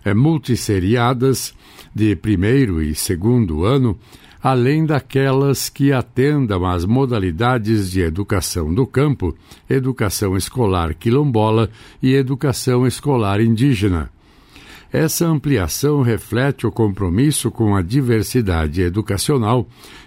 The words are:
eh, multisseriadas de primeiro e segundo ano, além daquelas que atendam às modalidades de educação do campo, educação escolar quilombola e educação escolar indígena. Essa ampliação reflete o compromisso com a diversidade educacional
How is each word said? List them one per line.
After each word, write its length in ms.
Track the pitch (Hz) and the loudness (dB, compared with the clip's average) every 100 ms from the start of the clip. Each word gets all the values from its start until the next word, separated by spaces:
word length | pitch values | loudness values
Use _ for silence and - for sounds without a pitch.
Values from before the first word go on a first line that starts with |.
eh, 80 | 101 | -2
multisseriadas 1400 | 101 147 160 - 110 - 98 92 120 120 127 135 123 - - - - - | 2 2 0 -2 -2 0 0 2 2 0 2 0 0 -4 -14 -20 -20 -12
de 200 | - 107 101 | -2 0 0
primeiro 680 | 110 95 101 139 120 82 | 0 0 2 2 2 0
e 140 | 78 78 | -2 -4
segundo 680 | - 87 104 123 98 76 | -4 -2 0 2 0 0
ano, 320 | 95 139 123 - - - - - | 0 2 0 -2 -10 -20 -20 -6
além 420 | 131 127 123 156 | -2 2 2 2
daquelas 840 | 156 143 - 131 135 135 139 135 - | 0 -2 -2 -2 0 2 0 -2 -4
que 240 | - 139 | -2 0
atendam 720 | 131 - - 139 147 120 95 90 | 0 -2 -2 0 2 0 0 0
às 180 | 90 | 0
modalidades 1080 | 90 127 135 120 92 80 120 127 107 110 95 | 0 0 0 0 -2 -2 0 0 0 0 0
de 80 | 92 | -2
educação 720 | 82 82 98 101 - 90 78 | -2 -2 -4 -4 -2 -4 -2
do 120 | 95 123 | -2 0
campo, 480 | - 151 131 87 - - - - | 0 0 0 -4 -6 -14 -14 -4
educação 680 | 131 131 123 107 - 101 95 | -2 -2 -2 -4 -2 -2 -2
escolar 580 | - 127 107 92 82 | -4 -2 0 0 -2
quilombola 760 | 78 117 127 147 110 110 110 110 - - - | -4 0 0 2 2 2 2 0 -4 -20 -4
e 100 | 127 | 0
educação 760 | 135 131 139 147 123 - 123 127 | 2 0 -2 -2 -2 0 2 0
escolar 540 | - 143 127 101 101 | 0 -2 0 0 2
indígena. 680 | 113 110 143 110 104 85 71 - - - - - - - - | 2 2 2 2 0 0 -4 -12 -20 -20 -20 -20 -20 -20 -6
Essa 340 | 135 156 - 170 | -2 -2 0 0
ampliação 760 | 151 147 123 85 - 143 147 | 0 0 0 0 -2 0 2
reflete 640 | 120 107 - 110 139 139 | 2 0 -4 -2 -2 -2
o 60 | 110 | -4
compromisso 800 | - 107 95 92 92 147 139 117 | 0 -2 0 0 2 2 0 -4
com 240 | - 110 | 0 0
a 80 | 98 | 2
diversidade 960 | 87 135 123 113 98 127 101 82 78 82 | 0 0 2 0 0 0 0 0 0 0
educacional 880 | 87 98 - 98 - 143 104 123 - - - - | 0 -2 -2 -2 0 0 0 0 -2 -10 -20 -20